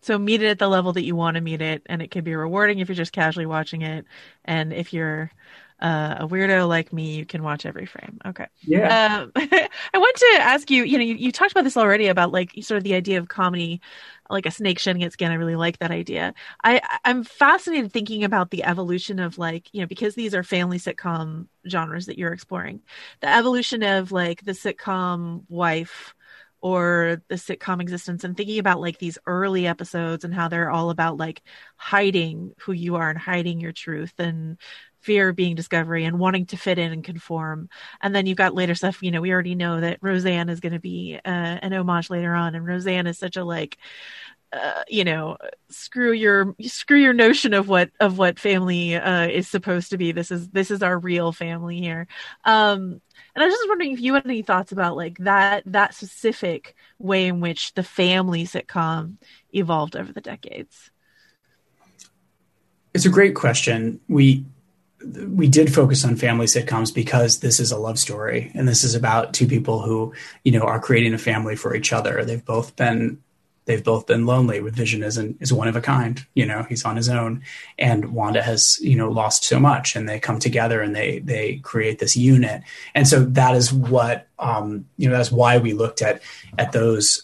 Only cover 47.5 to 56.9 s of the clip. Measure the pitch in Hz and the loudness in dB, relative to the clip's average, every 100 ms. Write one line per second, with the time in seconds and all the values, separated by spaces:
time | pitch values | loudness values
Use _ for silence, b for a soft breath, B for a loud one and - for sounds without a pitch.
47.5 | 202 196 185 180 _ 208 185 180 175 208 | 2 4 2 2 _ 0 4 2 2 0
48.5 | 190 185 175 175 170 - 180 170 175 190 | 2 2 0 -2 -2 0 2 2 0 -2
49.5 | 196 190 175 175 190 170 165 170 175 175 | -4 -2 -4 -2 -4 -2 -4 -6 -8 -4
50.5 | 190 190 202 190 180 180 175 170 165 170 | -4 -2 0 0 -2 -2 0 0 -4 -8
51.5 | 170 170 170 175 165 170 B B B - | -8 -8 -6 -6 -6 -10 B B B 2
52.5 | 220 214 202 185 - _ b b - 320 | 4 4 2 -4 -12 _ b b 0 2
53.5 | 427 415 392 311 254 247 277 262 233 214 | 2 0 -2 -2 -2 0 0 0 -6 0
54.5 | 185 190 190 175 165 170 175 185 196 196 | 0 0 -2 -2 -2 -8 -4 2 4 4
55.5 | 202 190 202 202 - 196 - 226 - 185 | 2 0 2 2 0 -18 -4 -4 -2 -6
56.5 | 160 - b b | -6 -10 b b